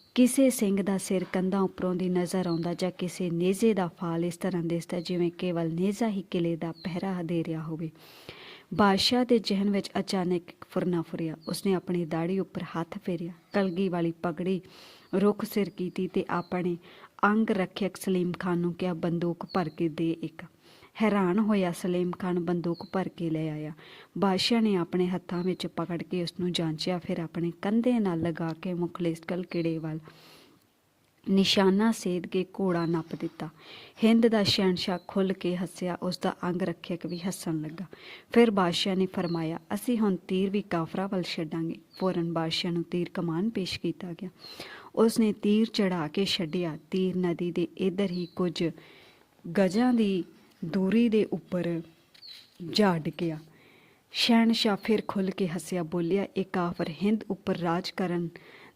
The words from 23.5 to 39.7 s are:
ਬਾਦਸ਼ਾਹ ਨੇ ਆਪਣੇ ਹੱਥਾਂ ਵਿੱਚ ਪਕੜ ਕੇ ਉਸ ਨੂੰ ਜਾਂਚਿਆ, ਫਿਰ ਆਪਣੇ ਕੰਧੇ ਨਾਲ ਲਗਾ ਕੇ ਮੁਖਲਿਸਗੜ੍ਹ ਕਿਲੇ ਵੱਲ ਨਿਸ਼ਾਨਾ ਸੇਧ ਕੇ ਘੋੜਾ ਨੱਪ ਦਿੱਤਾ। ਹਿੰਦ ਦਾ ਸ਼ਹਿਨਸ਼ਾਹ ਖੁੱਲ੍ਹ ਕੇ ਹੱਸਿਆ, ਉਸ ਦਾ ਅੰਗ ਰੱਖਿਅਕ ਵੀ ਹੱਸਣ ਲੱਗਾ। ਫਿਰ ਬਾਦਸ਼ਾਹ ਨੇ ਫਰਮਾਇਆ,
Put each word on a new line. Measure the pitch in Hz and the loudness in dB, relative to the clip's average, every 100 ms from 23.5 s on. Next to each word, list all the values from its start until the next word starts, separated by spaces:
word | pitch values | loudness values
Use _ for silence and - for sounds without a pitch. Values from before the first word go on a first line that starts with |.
| 151 151 151 - - - 175 | -4 -8 -10 -18 -20 -14 -2
ਬਾਦਸ਼ਾਹ | 196 190 - 233 | 2 2 2 4
ਨੇ | 220 190 | 4 2
ਆਪਣੇ | 165 180 180 | 2 2 2
ਹੱਥਾਂ | 180 - 175 | 0 -4 -2
ਵਿੱਚ | 185 170 170 | -2 -2 -4
ਪਕੜ | - 165 165 | -6 -4 -4
ਕੇ | - 180 | -4 -4
ਉਸ | 165 - | -4 -2
ਨੂੰ | 180 | -2
ਜਾਂਚਿਆ, | 175 160 160 185 175 | 0 -2 -2 -2 -2
ਫਿਰ | - 180 | -2 -4
ਆਪਣੇ | 160 170 170 - | -4 -2 -4 -2
ਕੰਧੇ | 196 226 247 240 | 0 2 4 4
ਨਾਲ | 196 165 | 2 2
ਲਗਾ | 170 160 165 165 | 0 -2 -4 -4
ਕੇ | 185 | -4
ਮੁਖਲਿਸਗੜ੍ਹ | 175 170 - 170 160 - 180 | -2 -2 -2 -2 -2 -4 -6
ਕਿਲੇ | 180 175 165 160 | -4 -2 -2 -2
ਵੱਲ | 156 156 - - - - - _ _ _ _ _ _ _ - | -4 -8 -10 -20 -20 -20 -20 _ _ _ _ _ _ _ 0
ਨਿਸ਼ਾਨਾ | 196 185 208 196 190 226 | 2 4 4 4 4 2
ਸੇਧ | 226 185 180 170 | 0 -2 -4 -2
ਕੇ | 185 185 - | -4 -4 -2
ਘੋੜਾ | 190 170 165 | 0 0 0
ਨੱਪ | 170 160 147 | 0 -2 -6
ਦਿੱਤਾ। | 165 - 160 - - - - - | -8 -8 -12 -14 -20 -20 -20 0
ਹਿੰਦ | 226 226 226 | 4 6 6
ਦਾ | 220 | 4
ਸ਼ਹਿਨਸ਼ਾਹ | 196 - 190 180 - 180 - | 2 4 2 2 0 -4 -2
ਖੁੱਲ੍ਹ | 202 190 | 0 0
ਕੇ | 190 180 180 | 0 -2 -2
ਹੱਸਿਆ, | 175 - 180 170 | -4 -4 -6 -4
ਉਸ | 180 175 | -4 -2
ਦਾ | 185 - | -4 -2
ਅੰਗ | 180 175 | -4 -2
ਰੱਖਿਅਕ | 180 170 - 170 - | -2 -4 -6 -6 -6
ਵੀ | 175 | -6
ਹੱਸਣ | 185 - 175 160 | -6 -6 -4 -4
ਲੱਗਾ। | 156 170 175 - - - - | -4 -10 -14 -16 -20 -20 0
ਫਿਰ | 233 233 | 4 6
ਬਾਦਸ਼ਾਹ | 202 175 170 202 185 | 4 2 0 0 0
ਨੇ | 185 | 0
ਫਰਮਾਇਆ, | - 175 165 160 165 - | 0 -2 -2 -2 -6 -6